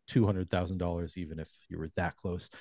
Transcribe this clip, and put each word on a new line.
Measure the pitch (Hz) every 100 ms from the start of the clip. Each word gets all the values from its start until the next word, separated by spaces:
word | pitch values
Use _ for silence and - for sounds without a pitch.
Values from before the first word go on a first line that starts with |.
| -
two | 131 104
hundred | 95 90
thousand | 92 90 92
dollars, | 87 85 85 -
even | 82 78
if | 78 - -
you | 82
were | 80 -
that | 87 -
close | 95 87 - -